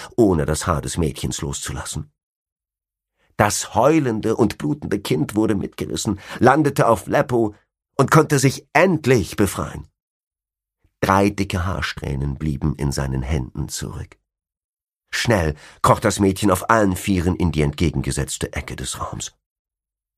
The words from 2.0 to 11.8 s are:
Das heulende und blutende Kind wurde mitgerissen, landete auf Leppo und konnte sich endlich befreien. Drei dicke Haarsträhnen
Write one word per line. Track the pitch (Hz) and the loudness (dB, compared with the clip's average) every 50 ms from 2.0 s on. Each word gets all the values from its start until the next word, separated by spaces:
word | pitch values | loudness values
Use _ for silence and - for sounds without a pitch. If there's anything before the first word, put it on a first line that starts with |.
| 76 - _ _ _ _ _ _ _ _ _ _ _ _ _ _ _ _ _ _ _ _ _ _ _ _ _ | -10 -12 _ _ _ _ _ _ _ _ _ _ _ _ _ _ _ _ _ _ _ _ _ _ _ _ _
Das | - 104 104 - - - - - | 0 2 2 2 -2 -6 -2 0
heulende | 104 120 147 160 160 139 123 110 107 - 110 110 | 2 4 4 4 2 0 0 -2 -2 -2 -2 0
und | - 117 104 - - | 2 0 0 0 -2
blutende | - 151 147 147 - - - 101 | -4 -4 -4 -4 -4 -4 -4 -4
Kind | - - 123 - 143 139 - | -2 -2 -2 -2 -2 -2 0
wurde | 104 110 113 107 | 0 0 2 0
mitgerissen, | 95 - - - - - - - 87 - 110 98 95 - - - - | -2 -2 -6 -8 -8 -8 -6 -6 -4 -2 -4 -4 -4 -6 -12 -4 2
landete | 107 123 135 156 156 143 135 - 127 | 4 4 6 6 2 2 2 2 2
auf | 104 113 101 - | 2 2 2 0
Leppo | - - 139 143 143 123 117 113 104 104 - _ _ _ _ _ _ _ | -2 0 0 0 0 0 0 0 0 -2 -8 _ _ _ _ _ _ _
und | - 135 - | 0 2 6
konnte | - 156 151 143 151 135 | 6 6 6 6 2 2
sich | 120 135 - - - _ _ | 2 2 2 0 -8 _ _
endlich | 143 170 196 175 151 - 120 131 113 85 - - | 4 4 4 4 2 2 2 4 4 2 0 0
befreien. | - 104 95 - 104 78 - - 73 73 - _ _ _ _ _ _ _ _ _ _ _ _ _ _ _ _ _ _ _ _ _ _ | 0 0 0 0 -4 -6 -8 -10 -14 -16 -16 _ _ _ _ _ _ _ _ _ _ _ _ _ _ _ _ _ _ _ _ _ _
Drei | - - 95 98 101 101 | 0 2 4 4 4 2
dicke | 98 - 101 92 - 92 85 | 0 -2 -4 -4 -2 -4 -2
Haarsträhnen | 95 78 65 | -2 -4 -4